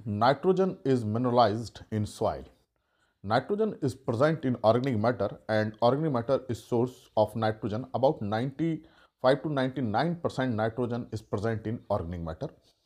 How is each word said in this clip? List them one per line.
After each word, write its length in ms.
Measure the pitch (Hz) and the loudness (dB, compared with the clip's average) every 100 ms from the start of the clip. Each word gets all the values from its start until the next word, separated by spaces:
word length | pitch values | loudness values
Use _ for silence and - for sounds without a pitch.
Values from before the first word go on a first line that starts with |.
| - | -6
nitrogen 720 | 104 120 143 180 180 190 - 139 | 2 4 4 2 2 2 0 0
is 180 | 127 | 0
mineralized 760 | 107 110 123 120 113 110 110 - - | 2 -2 2 4 4 2 -6 -14 -6
in 140 | 110 104 | -4 -4
soil? 400 | - 104 71 - _ _ _ _ _ _ _ | -2 -4 -4 -10 _ _ _ _ _ _ _
Nitrogen 540 | 95 117 - 208 220 - | -2 0 0 -2 -2 -2
is 120 | 139 | -4
present 520 | - - 113 151 160 131 | -4 -4 2 2 2 -2
in 100 | 120 | 2
organic 340 | 107 120 135 110 | 4 4 2 0
matter, 420 | 110 123 101 - - | 0 0 -4 -6 -2
and 240 | 110 107 107 | 0 0 2
organic 320 | 120 139 160 | 2 2 0
matter 260 | 123 113 131 - | -2 0 -2 -2
is 160 | 113 | -8
source 460 | - 120 127 - - - | -2 0 0 -4 -4 0
of 180 | 107 113 | 0 0
nitrogen. 500 | 110 110 117 104 262 | -2 -2 -4 -6 -6
About 280 | 117 131 156 | 0 2 2
ninety-five 1200 | 101 110 135 135 165 156 - _ _ _ 127 135 | -2 -2 -2 -2 -4 -4 -8 _ _ _ 2 2
to 80 | 156 | 0
ninety-nine 640 | 143 131 131 120 104 160 170 | -2 -2 -2 -2 0 0 -2
percent 320 | 123 - 131 107 | -4 -2 -2 0
nitrogen 520 | 113 113 120 120 - | -2 -2 -4 -4 -6
is 100 | 110 | -10
present 460 | - 104 110 110 107 | -6 -4 -2 -2 -4
in 140 | 120 - | -8 -4
organic 320 | 101 82 87 | -4 -4 -6
matter, 260 | 82 80 85 - _ _ | -8 -8 -10 -12 _ _